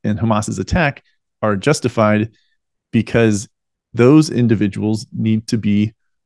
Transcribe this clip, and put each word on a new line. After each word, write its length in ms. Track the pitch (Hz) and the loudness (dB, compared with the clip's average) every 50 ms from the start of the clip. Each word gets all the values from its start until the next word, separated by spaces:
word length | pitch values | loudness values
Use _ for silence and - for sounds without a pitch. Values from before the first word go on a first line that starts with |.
| - | -6
in 140 | 104 104 | -4 -4
Hamas's 420 | - 113 113 107 104 107 - - 104 | -2 -2 -2 -2 -2 -4 -6 -6 -8
attack 440 | 95 - - 180 156 139 - - _ _ _ _ _ _ _ - | -6 -2 -2 0 0 -2 -4 -6 _ _ _ _ _ _ _ -6
are 140 | 110 107 101 | -4 -4 -2
justified 760 | 92 - 143 156 - - 120 - 113 107 107 107 107 107 113 _ _ _ _ _ _ _ _ _ _ _ _ | -2 0 -2 -2 0 -2 -4 0 2 2 2 2 0 -2 -4 _ _ _ _ _ _ _ _ _ _ _ _
because 560 | - 113 104 - - 117 113 110 104 101 120 - _ _ _ _ _ _ _ _ - | -2 -2 -2 0 0 2 2 2 2 0 -4 -10 _ _ _ _ _ _ _ _ 0
those 360 | 113 120 131 151 156 151 - | 2 4 6 6 6 4 2
individuals 800 | - 120 123 113 113 95 104 95 - 104 104 107 110 107 - - - | 0 0 0 2 2 0 0 -2 -4 -4 -4 -4 -4 -4 -8 -10 -8
need 340 | 117 110 110 110 110 - | -4 -2 -2 -2 -2 -2
to 100 | - 123 | -4 -6
be 360 | 107 104 104 101 104 107 107 - _ _ _ _ _ _ | -4 -2 0 0 0 0 -2 -4 _ _ _ _ _ _